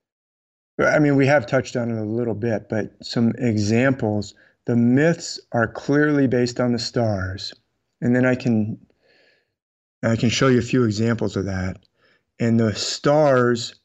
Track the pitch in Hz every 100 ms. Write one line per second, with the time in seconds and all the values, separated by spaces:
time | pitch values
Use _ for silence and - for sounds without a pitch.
0 | _ _ _ _ _ _ _ - 139 165
1 | 147 139 135 143 - 135 - 127 117 113
2 | 107 117 117 104 117 104 - 110 - -
3 | - 123 117 117 120 107 101 117 135 131
4 | 113 104 101 - _ _ - 120 120 127
5 | 160 170 - - - 120 113 - - 143
6 | 151 147 131 123 123 123 123 117 - 123
7 | 110 98 92 95 - - _ _ _ _
8 | 120 123 127 127 127 110 107 98 _ _
9 | _ _ _ _ _ _ _ _ _ _
10 | 113 117 117 - 135 123 120 131 120 104
11 | 113 113 107 98 95 95 92 87 _ _
12 | _ _ _ - 117 113 113 101 - -
13 | 143 147 147 127 120 120 117 -